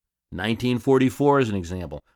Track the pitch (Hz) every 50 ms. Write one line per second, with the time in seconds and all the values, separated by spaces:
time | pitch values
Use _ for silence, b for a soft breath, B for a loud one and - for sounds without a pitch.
0 | _ _ _ _ _ _ - 87 95 110 113 110 120 123 123 117 - 135 135 131
1 | 131 127 - - 143 143 139 139 131 110 101 98 85 82 92 92 87 76 76 71
2 | _ _ _